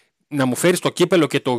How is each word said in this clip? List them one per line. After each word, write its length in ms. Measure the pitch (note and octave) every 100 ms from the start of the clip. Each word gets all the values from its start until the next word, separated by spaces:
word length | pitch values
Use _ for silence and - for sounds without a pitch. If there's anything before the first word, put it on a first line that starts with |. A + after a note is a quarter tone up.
| _ _ _
να 160 | D3 C3
μου 100 | A#2+
φέρεις 240 | F3 F3+
το 100 | C#3+
κύπελο 360 | - F3 F#3 C#3
και 140 | C3+
το 180 | -